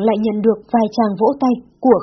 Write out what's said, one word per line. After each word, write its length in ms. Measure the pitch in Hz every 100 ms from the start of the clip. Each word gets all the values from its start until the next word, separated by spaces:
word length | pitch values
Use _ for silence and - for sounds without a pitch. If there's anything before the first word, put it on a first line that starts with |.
| 214
lại 100 | 214
nhận 140 | 220 214 214
được 120 | 214 -
vài 140 | 233 214 214
tràng 160 | 220 185
vỗ 80 | 220 285
tay 120 | 254 247 - _
của 140 | 262 208